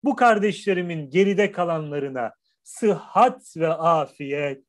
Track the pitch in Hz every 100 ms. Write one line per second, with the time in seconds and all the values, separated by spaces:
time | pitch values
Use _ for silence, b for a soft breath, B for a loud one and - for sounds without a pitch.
0 | 269 - 240 214 208 - 202 180 175 165
1 | 139 160 202 196 202 190 175 160 151 147
2 | 139 131 113 _ _ _ - - 220 175
3 | - 190 247 254 - 160 165 165 165 156
4 | 139 _ 139 143 143 135